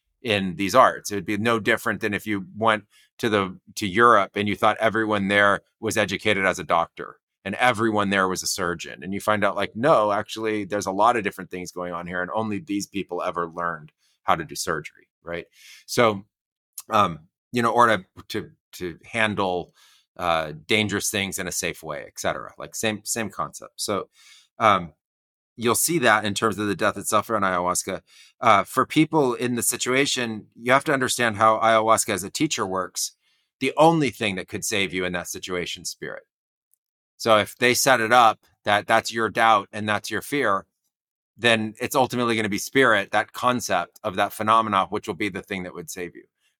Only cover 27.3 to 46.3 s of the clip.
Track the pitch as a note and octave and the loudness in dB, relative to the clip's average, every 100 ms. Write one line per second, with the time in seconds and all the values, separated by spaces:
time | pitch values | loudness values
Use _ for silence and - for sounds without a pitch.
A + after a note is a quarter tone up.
27.3 | A2 F#2+ F2+ F2+ F2+ - F2+ - - - | -2 0 0 -2 -2 -4 -8 -12 -20 -20
28.3 | - A#2 G2+ F2+ - B2 D3+ D#3 - C3 | 0 4 4 4 0 0 2 2 2 2
29.3 | A#2+ B2 A#2+ - A#2+ B2 C3 C#3+ C3 A#2 | 0 -2 -2 -4 -2 0 0 0 -2 -4
30.3 | A2 - - A#2 C3+ D#3 C3+ B2+ - A#2 | -6 -12 -6 2 2 2 0 0 0 0
31.3 | G#2+ A2 A2 A2+ A2+ A2 G#2+ - G2 F#2+ | 2 4 4 4 4 4 2 2 -4 -4
32.3 | - D#3+ - G2 F#2 F2+ - - - _ | -2 -2 -2 -4 -4 -6 -6 -8 -10 _
33.3 | _ _ - C3 D3 D#3+ E3 C3 - G#2+ | _ _ -6 -2 4 6 6 0 -2 -4
34.3 | F#2 F2 G2+ - G#2 F#2+ F#2 F2+ F2 E2+ | -4 -8 -8 -4 -2 -2 -2 -4 -4 -8
35.3 | F#2 F#2+ F2+ E2 F#2 E2 - D2 G1+ - | -10 -8 -6 -6 -10 -12 -12 -12 -14 -18
36.3 | _ _ _ _ _ _ _ _ - A2+ | _ _ _ _ _ _ _ _ -4 4
37.3 | G#2+ G2 - B2 B2 C#3 B2 A2 B2 A2+ | 4 2 0 2 4 4 4 4 6 6
38.3 | G#2 _ _ G#2+ G#2 F#2+ A2+ - A2+ A2 | 4 _ _ 0 0 2 0 0 -2 -2
39.3 | A#2 A2+ G#2+ G2 G#2+ G#2+ G#2 - G#2 - | 2 4 4 0 -6 -4 -4 -4 -8 -4
40.3 | C#3+ A2+ G2 - _ _ _ _ _ _ | -2 0 -2 -4 _ _ _ _ _ _
41.3 | - A#2 A2+ G#2+ G#2 B2 C#3+ B2 B2 A#2+ | -2 2 2 0 -6 -2 0 0 0 0
42.3 | A2 G#2+ G2 - C3+ B2+ G#2 G2 G#2 A2 | 0 0 -4 0 4 4 4 2 -2 -2
43.3 | - B2 B2 - F#2 E2+ _ G#2+ F#2+ G2+ | -2 -2 0 -2 -2 -4 _ -6 -2 -2
44.3 | - G#2+ A2+ A2 G2 F2+ G#2 - E2+ G#2 | 0 2 4 4 2 0 -4 -6 -4 -4
45.3 | F2+ - F#2+ F2+ C#2+ E2 F#2 F2 - - | -6 -8 -10 -10 -12 -14 -12 -12 -14 -20